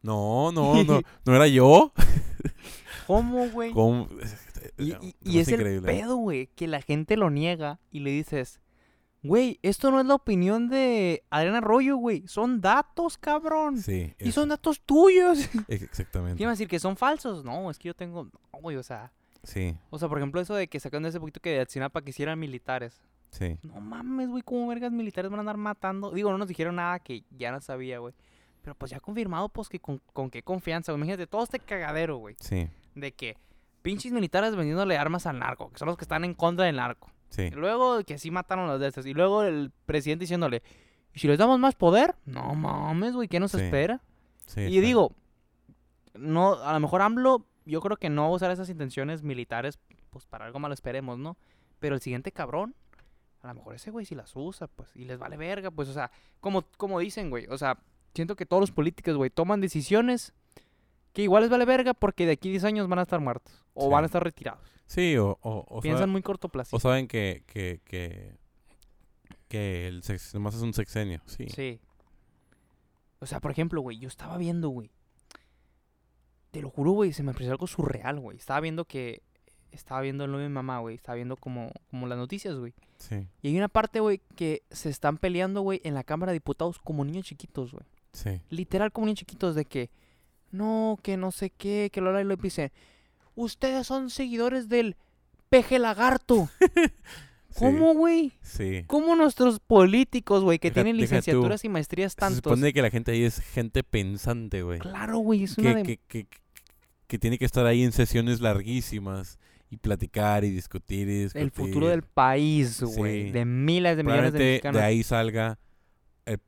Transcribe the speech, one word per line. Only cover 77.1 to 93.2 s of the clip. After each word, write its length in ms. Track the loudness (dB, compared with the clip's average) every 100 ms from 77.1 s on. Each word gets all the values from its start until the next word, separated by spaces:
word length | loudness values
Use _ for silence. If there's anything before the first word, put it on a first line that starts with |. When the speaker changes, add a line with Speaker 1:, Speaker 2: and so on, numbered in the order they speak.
Speaker 2:
se 100 | -2
me 80 | -6
apareció 220 | -6 -6
algo 140 | -6 -6
surreal, 540 | -4 -4 -4 -8 -8
güey. 160 | -12 -18
Estaba 240 | -6 -6
viendo 240 | -4 -8
que, 380 | -8 -10 -10 -12 _ _ _ _ _
estaba 320 | -20 -10 -6
viendo 220 | -6 -6
el 60 | -6
novio 100 | -6
de 40 | -6
mi 40 |
mamá, 260 | -8 -6 -8
güey. 140 | -8 -12
Estaba 200 | -12 -10
viendo 200 | -10 -10
como, 360 | -10 -10 -10 -14 _
como 160 | -10 -8
las 120 | -8
noticias, 380 | -8 -10 -10 -10
güey. 180 | -12 -16 _ _
Speaker 1:
Sí. 280 | -10 -10 -10 _
Speaker 2:
Y 80 | -2
hay 80 | -2
una 120 | 2
parte, 320 | 0 0 0
güey, 200 | 0 0 _ -6
que 260 | -4 -4 _
se 200 | -10 -8
están 260 | -2 -2 -2
peleando, 460 | -2 -2 -2 -2
güey, 180 | -4 -4
en 100 | -4
la 100 | -6
Cámara 280 | -4 -4 -2
de 40 | -4
Diputados 420 | -4 -4 -4 -6
como 260 | -8 -6
niños 200 | -6 -8
chiquitos, 480 | -12 -18 -14 -10 -10
güey. 120 | -12 -20 _ _
Speaker 1:
Sí. 300 | -12 -8 -8 -10
Speaker 2:
Literal 420 | -10 -4 -2 0
como 140 | -2 -2
niños 140 | -4
chiquitos 340 | -10 -4 -2
de 100 | -2
que, 260 | -4 -6 -8 _ _ _ _ _ _
"No, 480 | -6 -2 0 -2 -4
que 140 | -4 -4
no 140 | -4
sé 160 | -6 -8
qué, 400 | _ -4 -2 -2
que 120 | -2
lo 80 | 0
hará", 100 | 0
y 40 |
lo 120 | -2 -2
dice, 340 | -4 -4 -8 _ _ _ _ _